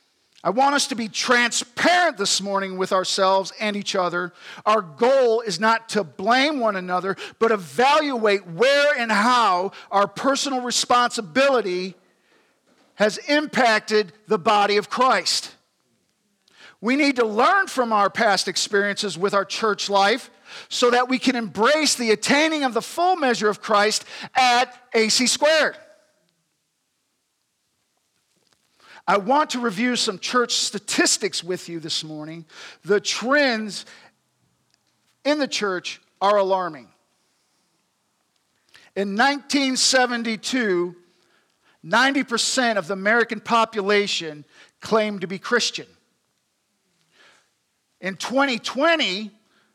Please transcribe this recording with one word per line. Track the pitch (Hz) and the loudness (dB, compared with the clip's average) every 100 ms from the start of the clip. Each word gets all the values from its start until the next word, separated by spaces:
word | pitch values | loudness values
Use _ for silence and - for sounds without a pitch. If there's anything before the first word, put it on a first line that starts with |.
| _ _ _ _ | _ _ _ _
I | - | -2
want | 202 277 285 | 2 2 2
us | - | -2
to | |
be | 240 220 | -4 -6
transparent | - - 240 240 - - - 302 349 339 196 | -4 2 2 2 -2 -6 0 2 4 2 0
this | 196 - | -2 -2
morning | 196 196 190 185 | -2 -4 -4 -4
with | 185 | 0
ourselves | 190 185 - 190 190 185 - | 0 0 0 2 2 -2 -6
and | 214 | -6
each | 202 - 196 | -4 -4 -2
other. | 180 175 180 - - - | -2 -2 -8 -12 -20 -6
Our | 208 220 | 0 0
goal | 175 139 240 269 247 226 | -2 0 2 4 4 2
is | 233 165 | -2 0
not | 226 226 - | 2 0 0
to | 214 | -4
blame | 165 - 196 254 285 294 | -4 -4 0 2 2 0
one | 220 190 | -2 -2
another, | 180 180 190 190 - - | -2 -4 -2 -6 -8 -2
but | 226 | 0
evaluate | 214 156 135 262 311 294 247 214 202 185 | 0 -2 0 4 4 2 0 0 0 -2
where | 165 254 285 285 285 | 0 2 4 2 0
and | 226 | 0
how | 202 233 247 214 180 196 - - | 2 4 4 4 2 -2 -8 -2
our | 196 202 | 0 0
personal | - 277 269 285 254 | 0 -2 0 -2 -4
responsibility | 247 - - 247 240 - 185 254 277 247 202 180 185 - _ _ _ _ _ _ _ _ _ | -2 -4 2 2 2 -2 -4 2 2 2 0 -4 -8 -12 _ _ _ _ _ _ _ _ _
has | - 214 220 294 | 0 0 0 0
impacted | 294 302 214 240 214 - 214 190 - - | 0 0 2 2 2 2 0 0 -8 -4
the | 208 | 0
body | 190 208 202 208 | 2 2 4 0
of | - | -2
Christ. | - 262 202 151 - - - _ _ _ _ _ _ _ _ _ _ - - | 0 2 2 0 -4 -6 -18 _ _ _ _ _ _ _ _ _ _ -20 -8
We | 208 269 | -2 0
need | 285 247 | 0 2
to | 226 | 0
learn | 208 285 392 381 | 2 4 4 0
from | 269 233 | -2 0
our | 214 196 | 2 0
past | - 226 190 202 | 2 2 2 0
experiences | - - 202 202 196 208 160 | -4 -2 0 -2 -4 -6 -4
with | 196 | 0
our | 202 | 0
church | 190 - 220 196 - | -2 -2 -2 -2 0
life | 196 196 254 - _ - - - | 2 4 2 -6 _ -20 -20 -8
so | - 247 | 0 2
that | 247 254 | 2 2
we | 254 | 0
can | 262 247 | 0 -2
embrace | 214 190 233 311 294 - | -4 0 2 4 0 0
the | 233 | 0
attaining | 214 - 277 320 311 | 0 2 2 2 0
of | 269 | -2
the | 220 | -2
full | - - 359 359 | -4 0 0 2
measure | 262 226 214 | 0 0 0
of | 202 | -2
Christ | - 208 214 - - - - | 0 2 2 0 -6 -16 -4
at | - 254 240 254 - - | 2 4 4 0 -6 -4
A | 233 220 | 0 2
C | - 247 | 2 0
squared. | - 294 311 226 - - _ _ _ _ _ _ _ _ _ _ _ _ _ _ _ _ _ _ _ _ _ _ _ _ _ _ _ _ _ - - - | 2 2 4 2 -4 -20 _ _ _ _ _ _ _ _ _ _ _ _ _ _ _ _ _ _ _ _ _ _ _ _ _ _ _ _ _ -20 -10 0
I | 202 | 0
want | 190 285 302 | 2 0 0
to | 254 | -2
review | 233 180 247 | -4 -2 -2
some | 240 220 185 | -2 -4 -6
church | - 247 233 | -4 -2 -2
statistics | - - 202 - - 175 - 196 - | -2 -4 -6 -6 0 0 0 -4 -6
with | 170 180 - | -8 -10 -8
you | 170 | -12
this | 156 - | -8 -8
morning. | 160 151 156 165 160 - - - | -8 -14 -14 -16 -18 -20 -20 -12
The | 156 202 | -2 -2
trends | - - 226 285 277 220 214 - - - - _ _ _ _ _ _ _ _ _ _ _ | 0 -4 0 2 2 0 -4 -10 -16 -20 -20 _ _ _ _ _ _ _ _ _ _ _
in | 269 208 | -2 -2
the | 254 | -2
church | - 208 180 - - _ - | -4 -4 -4 -8 -14 _ -2
are | 196 208 | 2 2
alarming. | 190 190 175 147 110 _ _ _ _ _ _ _ _ _ _ _ _ _ _ _ _ _ _ - _ 190 | 2 0 -4 -10 -20 _ _ _ _ _ _ _ _ _ _ _ _ _ _ _ _ _ _ -20 _ -6
In | 202 | -4
nineteen | 202 269 285 - 285 269 254 | 0 0 0 -2 -2 0 0
seventy-two, | - 262 247 240 233 220 - 254 214 180 175 175 _ _ _ _ _ _ _ _ | 2 2 2 -2 -4 -6 -4 -2 0 0 -2 -8 _ _ _ _ _ _ _ _
ninety | 160 214 269 277 | -2 2 2 0
percent | 262 233 - 269 240 208 | -2 -2 -2 0 0 0
of | 160 | -4
the | |
American | 190 196 233 226 226 | -4 0 0 0 -4
population | - 233 226 220 196 208 202 - 165 147 139 _ - _ | 0 0 0 -2 0 0 0 -4 -8 -14 -20 _ -20 _
claimed | - 220 214 202 | -2 0 0 -4
to | 175 | -8
be | 190 | -8
Christian. | - 240 - - 127 _ _ _ _ _ _ _ _ _ _ _ _ _ _ _ _ _ _ _ _ _ | -2 -2 -2 -6 -16 _ _ _ _ _ _ _ _ _ _ _ _ _ _ _ _ _ _ _ _ _
In | 185 185 | -12 -8
twenty | - 254 277 226 | -4 0 0 -2
twenty, | - 247 320 330 214 185 214 _ _ _ _ | -6 0 2 2 0 -4 -8 _ _ _ _